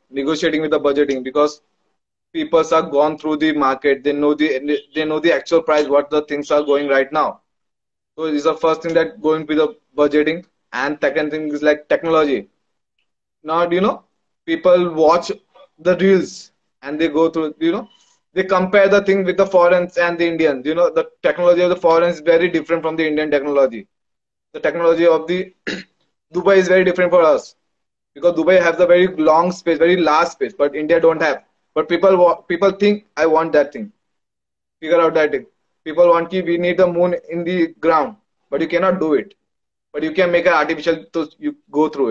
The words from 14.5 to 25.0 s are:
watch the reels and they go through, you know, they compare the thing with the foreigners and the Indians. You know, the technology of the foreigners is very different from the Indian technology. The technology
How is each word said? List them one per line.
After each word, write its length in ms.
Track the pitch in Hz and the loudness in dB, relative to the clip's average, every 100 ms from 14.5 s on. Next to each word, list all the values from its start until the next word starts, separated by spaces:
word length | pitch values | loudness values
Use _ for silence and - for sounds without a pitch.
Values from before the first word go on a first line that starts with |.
| 160 180 180 175 | -2 2 2 2
watch 360 | 156 165 220 - - _ _ _ _ | 2 4 2 -2 -12 _ _ _ _
the 180 | 170 175 | -2 2
reels 560 | 190 185 143 - - _ _ _ | 2 2 0 -10 -20 _ _ _
and 180 | 135 151 | -10 -4
they 80 | 160 | -2
go 220 | 151 165 | 0 0
through, 240 | 165 156 156 | -2 -6 -4
you 140 | 165 | -4
know, 160 | 202 214 _ _ _ _ | -4 -8 _ _ _ _
they 120 | 180 | -6
compare 440 | 185 185 185 202 196 | -2 -2 2 2 4
the 140 | 202 | 2
thing 200 | 196 196 | 2 0
with 120 | 185 180 | 0 -2
the 100 | 196 | 2
foreigners 500 | 185 175 180 175 170 | 4 4 2 0 -2
and 220 | 175 170 | -2 -2
the 80 | 170 | -2
Indians. 400 | 165 156 135 139 | 0 0 -2 -4
You 80 | |
know, 160 | 165 175 | 0 0
the 180 | 160 - _ | 0 -4 _
technology 400 | 165 175 175 175 | -4 0 2 4
of 80 | 180 | 2
the 60 | 175 | 2
foreigners 400 | 170 165 175 160 | 2 2 2 0
is 40 | |
very 280 | 156 165 175 | 2 2 2
different 340 | 160 151 170 | -2 -2 -4
from 140 | 160 165 | -2 -4
the 100 | 160 | -2
Indian 240 | 151 151 | -2 -2
technology. 560 | 143 147 139 131 113 98 _ _ _ _ _ _ | -2 0 0 0 -2 -16 _ _ _ _ _ _
The 80 | 151 | -8
technology 460 | 151 165 165 165 | -6 0 0 2